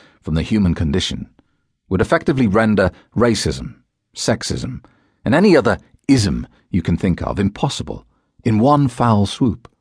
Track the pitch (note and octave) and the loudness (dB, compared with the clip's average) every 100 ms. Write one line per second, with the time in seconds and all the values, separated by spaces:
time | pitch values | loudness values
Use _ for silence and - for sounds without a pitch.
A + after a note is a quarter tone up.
0 | _ _ - D#2 - A2 F#2 D#2+ D#2+ D2+ | _ _ -6 -4 0 0 0 0 -2 -2
1 | - - - _ _ _ _ _ - F#2+ | -4 -8 -12 _ _ _ _ _ -4 -2
2 | A2 E3+ - C3+ A#2 G#2 A2 G#2 F#2 - | 0 0 0 0 2 2 2 2 0 -2
3 | _ - A#2+ G#2 - C2 A#1+ - _ _ | _ 0 0 0 -2 -6 -10 -16 _ _
4 | _ - - A2+ - - B2 - - _ | _ -8 -4 -4 -4 -8 -8 -12 -16 _
5 | _ _ - C#3+ G#3 D#3 A2+ F#2 - _ | _ _ 0 2 6 4 4 0 -6 _
6 | - C3+ G2 A#1+ B1+ _ _ F#2 F2+ E2+ | 0 2 2 -2 -8 _ _ -4 0 0
7 | G2 E2 - - G2+ - C#3+ - - G1+ | 0 -2 -4 -2 -2 -2 -6 -6 -10 -12
8 | - _ _ _ A#2+ G#2+ B2+ D3 C#3 - | -16 _ _ _ -2 2 4 2 2 0
9 | A#2+ G#2+ G2 - C3 - - _ | 2 2 0 0 -2 -2 -10 _